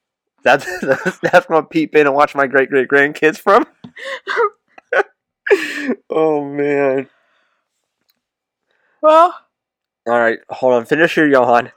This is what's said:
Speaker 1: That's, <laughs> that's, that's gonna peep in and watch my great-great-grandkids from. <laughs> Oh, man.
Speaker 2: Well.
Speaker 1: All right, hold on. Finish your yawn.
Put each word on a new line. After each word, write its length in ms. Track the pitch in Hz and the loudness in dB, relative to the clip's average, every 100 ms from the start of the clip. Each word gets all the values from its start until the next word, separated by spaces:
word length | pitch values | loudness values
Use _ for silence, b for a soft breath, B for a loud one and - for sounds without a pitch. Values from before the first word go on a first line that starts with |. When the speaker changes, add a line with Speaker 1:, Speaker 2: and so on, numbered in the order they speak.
| _ _ _ _ | _ _ _ _
Speaker 1:
That's, 220 | 123 139 - - | 0 0 0 -8
<laughs> 20 | |
that's, 360 | 147 131 180 - | -2 -2 -4 -6
that's 280 | 165 180 - | 0 2 2
gonna 180 | 160 | -2
peep 300 | - 165 147 | -2 -4 0
in 120 | 151 147 | 2 2
and 80 | |
watch 200 | 139 147 | 2 0
my 120 | 147 139 | 0 -2
great-great-grandkids 920 | 139 131 143 120 143 143 147 156 208 | 0 0 0 0 2 0 0 -2 0
from. 280 | - 214 302 | 2 2 2
<laughs> 60 | _ - - 523 539 B - 427 - _ _ - - - _ _ _ - 349 302 - 285 - - | _ -20 -18 -14 -14 B -4 -4 -6 _ _ -6 -6 -6 _ _ _ -2 -2 -2 -10 -8 -8 -6
Oh, 340 | 156 160 151 | -2 -2 -2
man. 680 | 143 143 143 143 139 135 131 _ _ _ _ _ _ _ _ _ _ _ _ _ _ _ _ _ _ _ | -6 -6 -4 -2 -2 -4 -6 _ _ _ _ _ _ _ _ _ _ _ _ _ _ _ _ _ _ _
Speaker 2:
Well. 320 | 311 320 349 - _ _ _ _ _ _ - | 2 4 4 0 _ _ _ _ _ _ -4
Speaker 1:
All 120 | 120 | 0
right, 200 | 117 113 - | 0 -2 -10
hold 240 | - 131 | -4 0
on. 120 | 123 113 | 0 0
Finish 300 | 151 165 175 | 0 0 2
your 100 | 151 | 2
yawn. 420 | 135 123 120 117 | 2 4 2 0